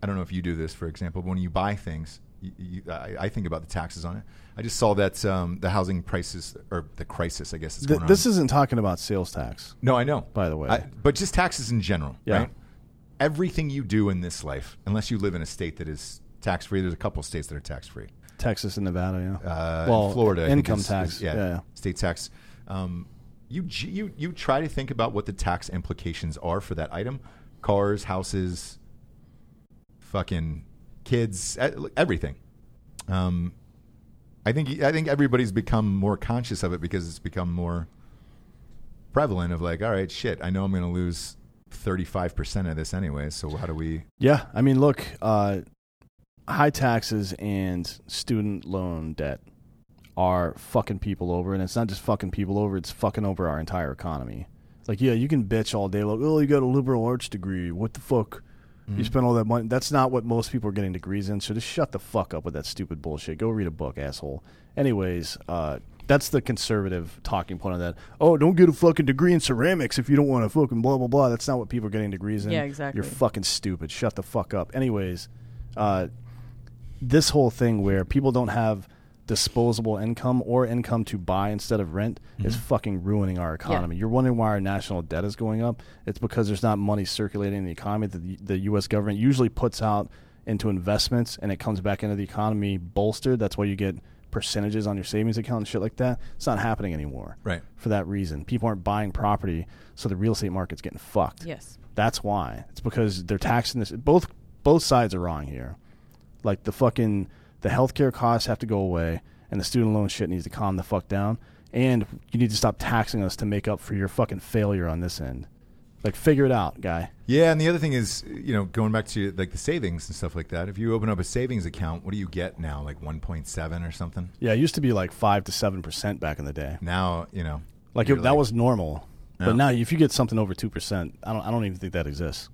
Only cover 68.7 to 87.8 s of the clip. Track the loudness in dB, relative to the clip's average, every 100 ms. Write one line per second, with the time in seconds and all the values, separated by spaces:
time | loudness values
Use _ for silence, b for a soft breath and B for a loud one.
68.7 | 10 6 6 4 4 6 6 4 2 2
69.7 | 2 0 0 4 6 6 4 4 4 4
70.7 | 4 4 2 4 4 6 4 0 -2 -2
71.7 | -2 -2 -2 -2 -2 -2 -2 0 0 -2
72.7 | -4 -6 -4 -4 2 2 2 -2 -2 -2
73.7 | -4 -6 -2 -2 -2 -4 -4 -2 -2 -2
74.7 | 0 0 0 -2 -6 -10 B B B B
75.7 | -2 2 2 0 -6 -16 B B B B
76.7 | -16 -16 -8 4 6 6 6 4 4 2
77.7 | 4 4 2 2 2 4 4 2 2 2
78.7 | 0 -4 b b b -4 0 0 2 2
79.7 | 2 0 0 -2 -2 0 0 2 2 2
80.7 | 0 0 0 0 -4 0 0 0 -2 0
81.7 | 0 0 -2 -2 -4 b b -2 -2 0
82.7 | 0 0 -2 0 2 2 0 -2 -4 -2
83.7 | 0 0 -2 2 4 4 4 2 2 0
84.7 | -2 -2 -4 -2 -2 -2 -2 -2 0 0
85.7 | -2 B B B -4 -2 0 0 2 2
86.7 | 2 2 0 0 -2 -2 -2 -2 -2 -4
87.7 | -6